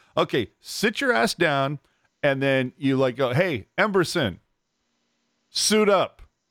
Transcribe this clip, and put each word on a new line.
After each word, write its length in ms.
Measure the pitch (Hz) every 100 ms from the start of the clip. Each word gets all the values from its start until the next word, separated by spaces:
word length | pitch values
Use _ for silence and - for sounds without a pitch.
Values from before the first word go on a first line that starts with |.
| _ -
"Okay, 340 | 175 151 101 _
sit 400 | - - 220 220
your 120 | 277
ass 200 | 233 226
down," 460 | - 170 143 135 147 _ _ _ _
and 200 | 143 135
then 300 | 139 131 127 -
you, 200 | 135 135
like, 200 | 131 123
go, 160 | 131
"Hey, 360 | 123 185 127 90 -
Emberson, 600 | 208 190 165 175 120 85 _ _ _ _ _ _ _ _ _ _ _
suit 400 | - - 214 208
up. 340 | 190 135 - - _ _